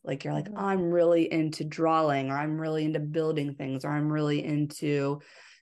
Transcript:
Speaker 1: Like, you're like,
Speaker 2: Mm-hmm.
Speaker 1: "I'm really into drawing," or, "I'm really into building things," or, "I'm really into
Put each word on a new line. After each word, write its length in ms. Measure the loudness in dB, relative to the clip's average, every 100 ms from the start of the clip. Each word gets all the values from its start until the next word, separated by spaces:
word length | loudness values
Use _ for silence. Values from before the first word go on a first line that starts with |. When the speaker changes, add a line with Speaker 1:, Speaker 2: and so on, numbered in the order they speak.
Speaker 1:
Like, 200 | -8 -6
you're 100 | -4
like, 160 | -4 -6
Speaker 2:
Mm-hmm. 160 | -6 -2
Speaker 1:
"I'm 260 | 0 2
really 400 | 4 6 4 4
into 320 | 2 0 -2
drawing," 680 | -6 0 2 4 4 2 0
or, 60 | -2
"I'm 220 | -2 -2
really 240 | -2 -2
into 160 | 0 -2
building 540 | -2 -2 0 0 -2
things," 320 | -4 -6 -4 -2
or, 60 |
"I'm 200 | 0 0
really 320 | 0 0 0
into 760 | 0 -2 -2 -2 -2 0 0 -4 -8 -20 -20 -16